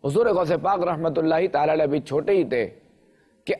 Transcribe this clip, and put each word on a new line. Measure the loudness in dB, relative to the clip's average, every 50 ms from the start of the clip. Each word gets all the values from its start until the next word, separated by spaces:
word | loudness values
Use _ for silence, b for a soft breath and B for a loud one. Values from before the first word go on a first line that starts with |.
| -4
हुजूर | 0 2 2 2 4
गौस | 2 2 2 0 0
पाक | 0 0 0 0 0 0
रहमतुल्लाहि | -2 -2 -2 -2 -2 -2 0 0 2 2 2 0 0
ताला | 0 0 2 2 2
अलैह | 2 2
भी | 0 0 -2
छोटे | -4 -2 -4 -2 0 2 2
ही | 2 2
थे | 0 0 -2 -2 -4 -6 -16 _ _ _ b b b b b b b b b b
कि | -6 -6 -4